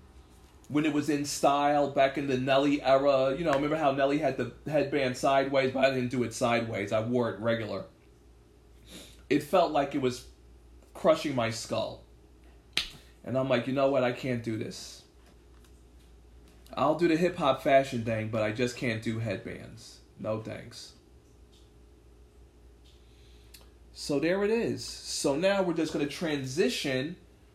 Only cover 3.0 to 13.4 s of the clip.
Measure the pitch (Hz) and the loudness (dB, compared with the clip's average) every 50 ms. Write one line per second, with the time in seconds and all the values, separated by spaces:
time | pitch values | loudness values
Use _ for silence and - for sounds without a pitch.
3 | 143 143 139 131 131 135 139 170 170 160 139 139 147 147 156 160 151 139 135 139 | 6 4 4 4 4 2 0 0 0 0 2 2 2 0 0 0 2 2 2 2
4 | 139 143 143 - 156 135 131 - 120 117 - - - 143 151 147 131 139 - 143 | 2 2 2 2 0 0 0 -2 -4 -6 -8 -12 -6 -2 0 0 0 0 0 0
5 | 131 127 123 - - 143 139 135 135 139 139 135 131 127 120 131 131 135 135 127 | 0 -2 -2 0 0 2 4 2 2 2 2 0 0 0 2 2 2 2 2 2
6 | 123 123 135 127 117 110 - - 127 120 117 117 117 113 110 98 104 101 113 110 | -2 -2 -2 -2 -2 -2 -2 -2 0 0 0 0 0 -2 -4 -4 -4 -2 -2 -2
7 | 113 120 123 123 117 110 92 98 107 117 117 110 107 101 98 95 - - - - | 0 0 0 0 0 0 -2 -2 -2 0 0 0 -2 -4 -6 -8 -8 -12 -16 -20
8 | - - - - - - - - - - - - - - - - - - - - | -20 -20 -20 -20 -20 -20 -20 -20 -20 -20 -20 -20 -20 -20 -20 -20 -20 -20 -20 -20
9 | - - - - - - 147 147 - - - 180 170 156 151 147 139 - - 143 | -20 -20 -20 -14 -4 0 0 0 0 2 2 2 2 2 2 0 -2 -2 -2 -2
10 | 127 127 120 - - - - - - - - - - - - - - - - - | -2 -2 -2 -4 -10 -18 -20 -20 -20 -20 -20 -20 -20 -20 -20 -20 -20 -20 -8 0
11 | - 202 - - - 156 131 123 117 113 113 - - - 117 107 104 - - - | 4 4 4 4 2 -2 -2 -2 -2 -2 -4 -6 -8 -6 -4 -4 -4 -6 -8 -12
12 | - - - - - - - - - - - - - - - - - - - - | -18 -20 -20 -20 -20 -20 -20 -20 -20 -20 -20 -20 -20 -10 -6 -6 -6 -6 -8 -20
13 | - - - - - - 120 131 | -20 -20 -20 -16 -10 -6 -4 -2